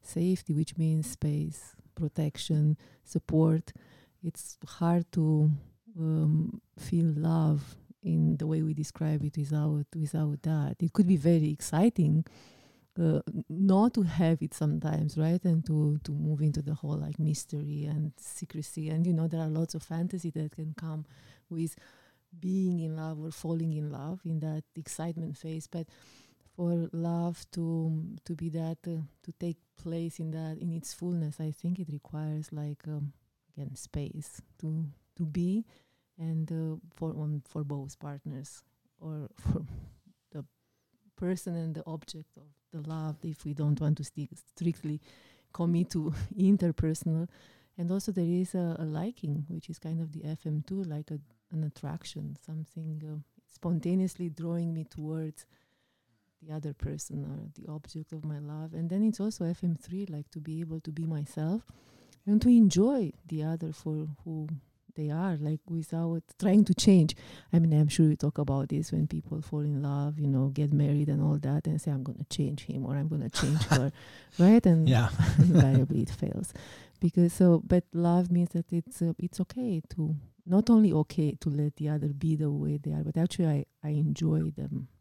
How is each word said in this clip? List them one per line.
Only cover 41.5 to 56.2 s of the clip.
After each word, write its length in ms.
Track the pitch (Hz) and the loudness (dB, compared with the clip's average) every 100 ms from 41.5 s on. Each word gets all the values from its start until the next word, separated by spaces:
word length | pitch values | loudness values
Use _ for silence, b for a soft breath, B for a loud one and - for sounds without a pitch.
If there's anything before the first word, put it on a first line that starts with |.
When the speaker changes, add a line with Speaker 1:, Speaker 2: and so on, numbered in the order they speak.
| 170 | -6
Speaker 1:
and 200 | 160 156 | -6 -8
the 80 | 160 | -10
object 500 | 160 - 156 156 - | -12 -12 -18 -18 -20
of 60 | 147 _ _ | -20 _ _
the 180 | 165 151 | -12 -8
love, 280 | 160 156 151 | -6 -6 -6
if 220 | 165 147 151 | -10 -8 -8
we 80 | |
don't 260 | 147 147 147 | -2 0 2
want 180 | 151 156 | 0 -2
to 40 | |
stick, 260 | 139 - 143 - _ | -4 -10 -12 -14 _
strictly 500 | - 170 - 151 151 b b b b b | -4 -4 -4 -6 -8 b b b b b
commit 380 | - 170 170 175 | -4 0 0 0
to 200 | 170 156 151 - | -2 -4 -6 -8
<laughs> 100 | 208 | 0
interpersonal. 880 | 190 202 175 156 160 160 170 160 170 b b b b - | 2 4 2 0 -2 -2 -2 -2 -4 b b b b -8
And 140 | 170 | -4
also 200 | 196 196 | -2 -2
there 140 | 185 170 | -2 0
is 300 | 180 185 185 | 0 0 -2
a, 200 | 175 165 | -2 -4
a 40 | 156 | -4
liking, 600 | 151 196 247 156 147 151 | -4 -6 -6 -4 -4 -4
which 220 | 165 - | -10 -10
is 80 | 160 | -12
kind 240 | 160 165 | -6 -6
of 100 | 160 | -6
the 140 | 156 151 | -8 -8
F 220 | 156 160 | -8 -4
M 160 | 151 - | -4 -4
two, 160 | 190 | -6
like 280 | 180 151 151 | -6 -8 -8
a, 80 | 151 147 _ _ | -12 -12 _ _
an 120 | 160 | -6
attraction, 720 | 151 - 143 160 - 156 147 143 | -6 -6 -10 -10 -12 -12 -12 -12
something, 600 | - 156 151 - 160 156 156 | -12 -10 -10 -10 -10 -10 -10
uh, 140 | 151 - _ _ | -12 -14 _ _
spontaneously 760 | - 175 170 170 185 185 - 175 | -8 -2 -2 0 0 0 -4 -8
drawing 440 | 151 170 170 165 | -6 -4 -2 -2
me 120 | 165 156 | -4 -8
towards 600 | 180 151 160 156 151 - _ _ _ _ _ _ _ | -10 -6 -6 -6 -10 -20 _ _ _ _ _ _ _